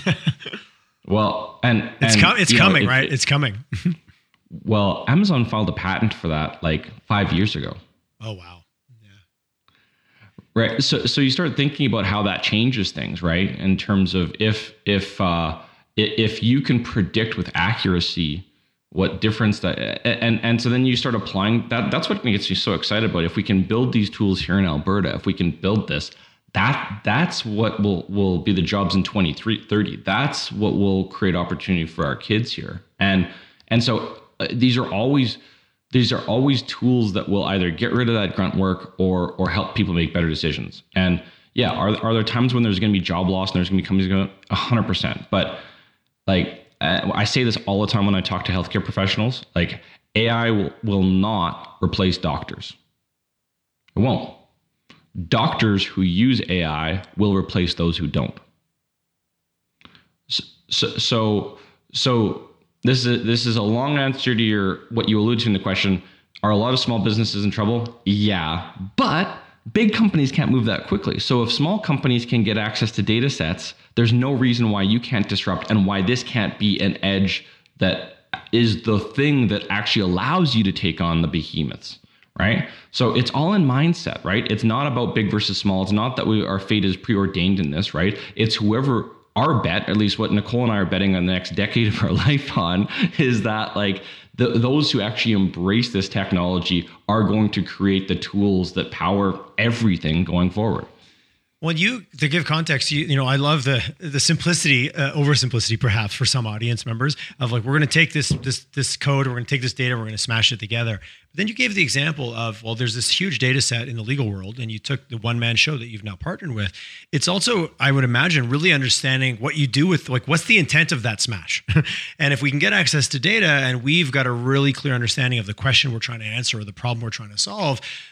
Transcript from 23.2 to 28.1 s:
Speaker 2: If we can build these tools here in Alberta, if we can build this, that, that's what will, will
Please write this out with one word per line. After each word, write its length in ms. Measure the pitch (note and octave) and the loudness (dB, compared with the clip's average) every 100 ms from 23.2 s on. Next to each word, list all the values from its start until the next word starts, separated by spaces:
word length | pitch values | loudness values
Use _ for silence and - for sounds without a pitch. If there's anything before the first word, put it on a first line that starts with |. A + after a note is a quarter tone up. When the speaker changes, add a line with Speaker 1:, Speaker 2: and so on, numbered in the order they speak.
| E2 | -2
Speaker 2:
If 80 | - | -2
we 80 | |
can 180 | - F#2+ | 0 2
build 320 | F2 A2 B2+ | 2 0 0
these 160 | A#2+ G2+ | 0 -2
tools 320 | - G2+ F#2 | 0 0 0
here 160 | - F#2+ | 0 0
in 80 | F2+ | 2
Alberta, 480 | D2 E2+ G2+ F#2 | 0 0 0 0
if 140 | - - | -2 -4
we 60 | F#2 | -2
can 160 | E2+ | -2
build 360 | - F#2+ G#2+ - | -2 -2 0 -2
this, 220 | C#2+ - - - _ _ G2 | -6 -6 -14 -20 _ _ -2
that, 460 | A2 C#3 - G#2 - | 0 0 -6 -6 -2
that's 400 | A#2 E3+ - A#2 | 0 0 -4 -6
what 340 | G#2 A2 - | -2 -2 0
will, 240 | G#2 F2+ | 0 0
will 300 | - | -2